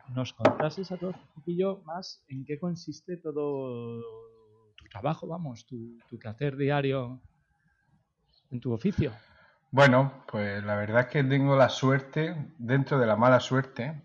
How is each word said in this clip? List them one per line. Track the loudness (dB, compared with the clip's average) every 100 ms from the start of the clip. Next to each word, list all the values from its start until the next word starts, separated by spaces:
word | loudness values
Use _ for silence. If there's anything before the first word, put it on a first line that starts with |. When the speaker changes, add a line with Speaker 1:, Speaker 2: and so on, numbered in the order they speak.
| -10
Speaker 1:
nos | -6 -6
contases | 0 0 2 -2 -4 -10
a | -8
todos | -8 -10
un | -16 -14
poquillo | -8 -2 -2 -4 -10
más | -12 -12 -18 _
en | -14
qué | -10 -8
consiste | -6 -8 -10 -16 -12 -12
todo | -8 -6 -4 -4 -6 -10 -10 -12 -14 -16 -20 _ _ _ _ -20
tu | -20
trabajo, | -8 -6 -6 -8
vamos, | -10 -10 -12 -14
tu, | -14 -14 -18 _
tu | -16
quehacer | -14 -6 -6
diario | -2 -2 0 0 -2 -6 -12 -20 _ _ _ _ _ _ _ _ _ _ _ _
en | -10
tu | -6
oficio. | -2 -2 0 -2 -4 -18 _ _ _ _
Speaker 2:
Bueno, | 6 8 8 4 -2 -8
pues | -4 -4 -4
la | -4 -2
verdad | 2 2
es | 2
que | 2
tengo | 2 4 4 6
la | 6
suerte, | 4 2 2 0 -4 -4 -4 -10 -10
dentro | 0 0 2 2
de | 4
la | 6
mala | 6 6
suerte, | 4 0 0 -6 -8 -8